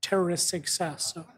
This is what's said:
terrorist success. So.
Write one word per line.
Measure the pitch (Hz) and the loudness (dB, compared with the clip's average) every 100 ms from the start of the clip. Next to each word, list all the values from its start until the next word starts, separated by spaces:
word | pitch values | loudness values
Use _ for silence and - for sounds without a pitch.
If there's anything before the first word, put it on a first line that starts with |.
terrorist | - 196 175 170 - | 0 2 4 2 0
success. | 175 - - 165 147 - 170 | 0 -2 0 -2 -2 -6 -6
So. | 160 | -12